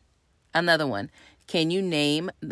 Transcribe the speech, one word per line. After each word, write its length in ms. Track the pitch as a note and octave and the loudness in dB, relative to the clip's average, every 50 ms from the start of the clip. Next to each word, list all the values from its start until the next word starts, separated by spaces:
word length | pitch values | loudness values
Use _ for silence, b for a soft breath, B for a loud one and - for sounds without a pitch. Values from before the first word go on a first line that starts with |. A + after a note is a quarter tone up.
| _ _ _ _ _ _ _ _ _ _ - | _ _ _ _ _ _ _ _ _ _ -4
Another 320 | E3 F3 F3 E3 D#3 D#3 | -2 2 2 2 2 2
one. 240 | C#3 A2 G2+ G#2 D3+ b b b b b b b - - | 0 -2 -2 -4 -6 b b b b b b b -4 -2
Can 160 | F3 D#3+ D#3+ | 0 0 2
you 140 | E3+ F#3+ G3 | 0 0 0
name 480 | F#3 E3 D3 D3 D3 D3 D#3 E3+ F#3 - - - D#3+ | 0 0 0 2 2 2 0 -2 -6 -10 -10 -10 -10